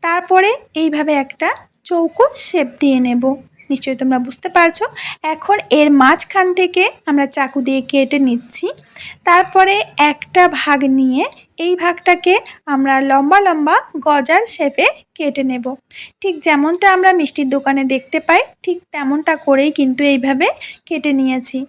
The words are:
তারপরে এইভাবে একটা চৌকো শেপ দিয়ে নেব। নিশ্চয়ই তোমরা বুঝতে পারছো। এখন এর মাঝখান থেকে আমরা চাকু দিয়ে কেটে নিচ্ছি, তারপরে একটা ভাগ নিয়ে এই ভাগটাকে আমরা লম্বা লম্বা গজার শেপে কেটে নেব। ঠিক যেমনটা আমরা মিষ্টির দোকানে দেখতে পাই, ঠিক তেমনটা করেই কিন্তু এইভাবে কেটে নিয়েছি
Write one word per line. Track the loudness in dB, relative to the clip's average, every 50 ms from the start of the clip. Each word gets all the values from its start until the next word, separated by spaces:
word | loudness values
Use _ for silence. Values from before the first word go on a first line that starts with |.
তারপরে | -4 -2 -4 -4 -2 0 2 2 2 2 0 -4 -8 _ _
এইভাবে | -2 -2 -2 -2 -2 -2 0 0
একটা | -2 -2 -6 -8 _ -6 -6 -6 -6 -12 _ _ _ _
চৌকো | -4 -2 -2 -2 -2 2 2 2 2 2 -2
শেপ | -2 0 0 0 -2 -2 -4 -2
দিয়ে | 0 2 2 2
নেব। | 0 0 -2 0 0 -2 -4 -4 -10 _ _ _ -8 _
নিশ্চয়ই | -6 -6 -4 -6 -6 -4
তোমরা | -2 -2 0 -2
বুঝতে | -2 -6 -10 -10 -10 -2
পারছো। | 2 2 2 2 2 -2 -4 -6 -8 -10 -14 -14 -14 -10 -6 -6 -6
এখন | -6 -2 -2 -2 -2 0 0
এর | 2 4 4 4 6 6
মাঝখান | 6 4 4 2 0 -4 0 0 0 0 0
থেকে | 0 -2 0 0 0 -2 -2 -2 -8 _
আমরা | -2 0 0 0 0
চাকু | -2 -4 -4 -4 -4 -4
দিয়ে | -4 -2 -2 -2 -4 -2
কেটে | 0 0 0 2 0 0
নিচ্ছি, | 0 0 0 -2 -4 -2 -4 -2 -2 -4 -8 _ _ _ _ -18 -18 -18 -18 _ _
তারপরে | 2 4 4 2 2 4 2 4 4 2 -2 -2 -6 -2 0 0 0
একটা | 0 -2 -10 _ 2 4 4 4 2
ভাগ | -2 0 0 0 0 2 2 2 2
নিয়ে | 2 0 0 0 -2 -4 -6 -14 -20 _ _ _
এই | -2 -2 -2
ভাগটাকে | 0 -2 -2 -4 -2 0 0 0 2 2 2 2 2 0 -4 -20 -20 _ -6
আমরা | -2 -2 0 0 0 0
লম্বা | 2 2 2 2 2 4 4 4
লম্বা | 4 2 0 0 0 2 0 0 0 -2 _ -6
গজার | -2 0 0 0 2 2 0 0 0 0
শেপে | -4 -2 -2 -2 0 0 0 0 0 -4 _ _ _
কেটে | -6 -6 -6 -4 -4 -4
নেব। | -4 -4 -6 -8 -10 -12 -12 _ _ _ -20 -20 -20 _ _
ঠিক | -6 -6 -6 -4 -2
যেমনটা | 0 0 2 2 0 0 2 2 2 2
আমরা | 4 4 2 2
মিষ্টির | 2 0 -2 -2 -4 -4 -2
দোকানে | -2 -2 -2 -2 -2 0 0 -2 -2
দেখতে | -4 -4 -4 -6 -6
পাই, | 0 2 2 2 2 -2 _ _
ঠিক | _ -8 -8 -8 _ _
তেমনটা | -10 -6 -4 -2 -2 -2 -2 -2 -4 -2
করেই | 0 0 2 2 2 0
কিন্তু | 0 0 0 0 0 0 0
এইভাবে | 0 0 0 0 -2 -2 0 0 -2 -2 -4 -12 -20 -20 -20 _
কেটে | -8 -8 -6 -2 -2 0
নিয়েছি | 0 0 0 -2 -2 -4 -4 -4 -6 -10